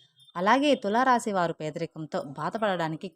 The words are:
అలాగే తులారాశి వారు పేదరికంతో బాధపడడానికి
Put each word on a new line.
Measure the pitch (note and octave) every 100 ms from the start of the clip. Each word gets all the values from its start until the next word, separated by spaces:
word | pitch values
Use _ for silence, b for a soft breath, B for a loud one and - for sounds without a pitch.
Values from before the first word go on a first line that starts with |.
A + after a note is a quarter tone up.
| b b b E3+
అలాగే | F#3+ C4 D4 C4+
తులారాశి | G3+ A3 C4 A#3+ A#3
వారు | F#3+ E3+
పేదరికంతో | D#3+ D#3 D#3 D#3+ D#3+ D#3 F#3 D3
బాధపడడానికి | C#3 D#3+ A3 G#3+ F3+ D#3+ D#3+ F#3+